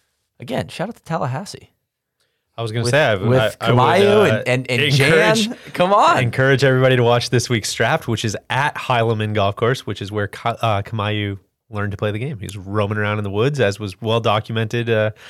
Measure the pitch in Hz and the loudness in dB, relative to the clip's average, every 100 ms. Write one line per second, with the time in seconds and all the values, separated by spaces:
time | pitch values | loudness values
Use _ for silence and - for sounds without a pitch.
0 | _ _ _ - 123 254 - - 196 - | _ _ _ -18 -10 -8 -8 -8 -10 -10
1 | - 160 131 135 202 - - _ _ _ | -8 -4 -4 -6 -10 -16 -20 _ _ _
2 | _ _ _ _ _ - 113 120 117 135 | _ _ _ _ _ -8 -6 -2 0 2
3 | 139 98 107 127 110 - 113 123 139 180 | 2 2 2 2 2 -2 0 4 4 4
4 | 202 214 175 110 123 127 123 127 147 135 | 4 4 4 2 0 -2 0 0 2 2
5 | 135 160 214 226 214 - - - 180 202 | 4 4 4 2 0 -6 -6 0 4 4
6 | 320 330 120 - 135 131 135 131 131 127 | 4 4 0 2 2 4 4 4 4 4
7 | 120 120 - 123 - 117 - - - 156 | 4 2 2 -2 0 -2 -2 -2 0 0
8 | - 110 113 98 - 123 147 - - 120 | -2 -4 -4 -6 -4 -2 -2 -4 -2 0
9 | 113 107 107 104 98 - 117 131 - 101 | 2 0 -2 0 0 0 -2 -2 -6 -10
10 | 98 104 101 - 120 113 113 101 101 110 | -8 -6 -6 -6 -6 -2 -2 -2 -4 -4
11 | 104 107 101 98 _ _ _ 104 101 98 | -4 -2 -4 -6 _ _ _ -8 -6 -4
12 | 107 107 139 92 - 104 95 104 101 107 | -6 -6 -8 -10 -12 -14 -6 -4 -2 -2
13 | 104 107 101 101 131 143 101 101 104 - | -2 -4 -4 -2 -2 0 0 -2 -8 -6
14 | 110 113 110 104 - 110 113 120 117 110 | -2 0 2 0 -2 -4 -4 -4 -2 0
15 | 107 - | 0 -4